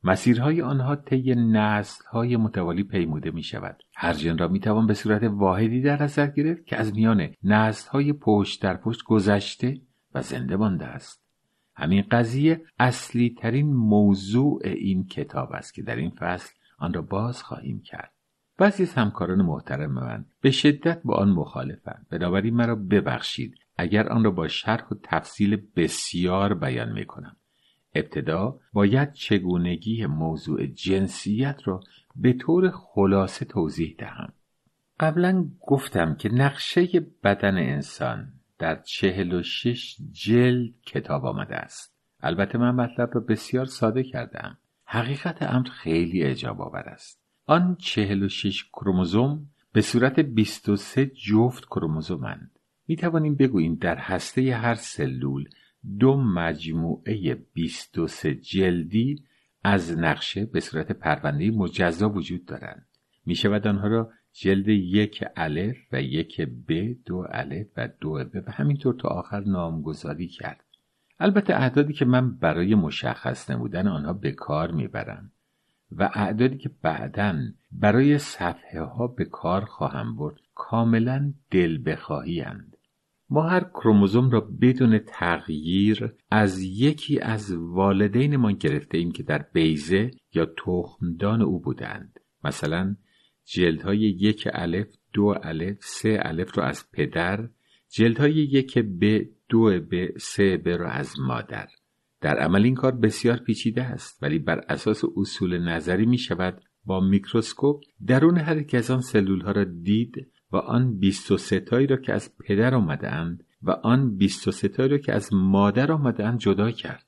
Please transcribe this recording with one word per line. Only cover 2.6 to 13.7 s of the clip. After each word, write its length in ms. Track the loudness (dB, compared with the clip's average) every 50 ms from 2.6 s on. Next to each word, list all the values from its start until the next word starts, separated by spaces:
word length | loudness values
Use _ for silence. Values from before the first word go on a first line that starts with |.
| -2 -2 -2 -2 -4
پیموده 480 | -2 0 -2 -2 0 -2 -4 -6 -6
می‌شود. 520 | -8 -6 -10 -8 -10 -10 -10 -10 -14 _ _ _ _
هر 180 | -6 -4 -2 -2
ژن 240 | 0 0 -2 0
را 100 | 0 0
می‌توان 400 | 0 0 0 0 2 2 2 4
به 60 | 2 2
صورت 300 | 0 2 0 2 2 2
واحدی 580 | 0 0 2 2 2 4 4 2 2 0 2
در 220 | 2 0 2 2 0
نظر 240 | 0 2 0 0
گرفت 380 | 0 0 0 0 0 -2 -4 -6
که 120 | -8 -4
از 180 | -2 -2 -2 0
میان 340 | 2 4 4 4 2 2 -2 -6 _ 0
نسل‌های 720 | 2 4 4 4 2 0 -4 -10 -4 -2 0 0 0 -2
پشت 480 | 0 2 2 4 4 2 0 -2 -2
در 160 | -2 -2 -2
پشت 260 | -2 -4 -6 -6 -6 -2
گذشته 760 | 2 2 4 4 4 2 2 0 -4 -6 _ -4 -4 -4 -6 _ _ _ _ _ _ _
و 60 | -8
زنده 340 | -8 -6 -8 -6 -4 -4 -2
مانده 300 | 0 0 0 0 -2 -6
است. 360 | -8 -12 -14 -16 -18 -20 _ _ _ _ _ _ _ _ _ _ _ _
همین 280 | -6 0 2 2 2 2 2
قضیه 500 | 2 2 2 2 0 2 4 2 2 2 -4 _ _ _
اصلی 500 | 0 0 0 -2 -8 -6 0 2 2 2
ترین 440 | 0 -2 -4 -2 0 0 0 2